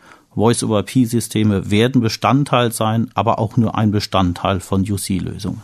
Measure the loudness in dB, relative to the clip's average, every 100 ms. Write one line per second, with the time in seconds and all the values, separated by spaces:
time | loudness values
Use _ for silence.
0 | -20 -20 _ 0 2 2 0 -2 0 0
1 | 0 0 -2 0 2 0 0 2 2 2
2 | 0 0 2 2 2 0 0 0 -2 0
3 | -2 -2 0 0 0 0 0 2 0 0
4 | 0 0 0 0 -2 -2 -2 -2 0 -4
5 | -4 -4 -4 -8 -8 -8